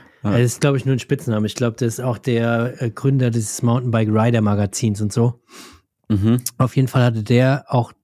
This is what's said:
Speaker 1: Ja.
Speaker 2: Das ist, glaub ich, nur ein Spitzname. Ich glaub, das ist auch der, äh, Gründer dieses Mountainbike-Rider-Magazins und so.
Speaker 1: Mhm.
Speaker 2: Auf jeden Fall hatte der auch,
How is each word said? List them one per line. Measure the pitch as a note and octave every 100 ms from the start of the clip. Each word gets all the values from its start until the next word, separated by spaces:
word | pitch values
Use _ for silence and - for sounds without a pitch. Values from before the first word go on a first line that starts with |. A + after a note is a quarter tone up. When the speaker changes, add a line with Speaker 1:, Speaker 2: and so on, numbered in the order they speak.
| - _
Speaker 1:
Ja. | G#2
Speaker 2:
Das | A#2+
ist, | B2 -
glaub | C#3+ C#3
ich, | B2+
nur | B2+
ein |
Spitzname. | - C3+ - A2 G#2+
Ich | -
glaub, | A#2+ A2+
das | A#2+ A2+
ist |
auch | B2+ A#2
der, | - A#2 A#2 A#2 A#2+ -
äh, | A#2+
Gründer | - C3+ C3+ B2
dieses | A#2 G#2+ -
Mountainbike-Rider-Magazins | A#2+ B2 B2 A2+ G#2+ G#2+ A#2 A#2+ G#2 G2+ G2 - A2+ G2+
und | G#2+
so. | A#2 B2 A#2+ _ - - - _ _ -
Speaker 1:
Mhm. | G#2 G#2+ A#2+ B2 -
Speaker 2:
Auf | C3 -
jeden | C3
Fall | C3+
hatte | B2 A2+
der | G#2 B2 C3 C#3 -
auch, | B2 A#2 -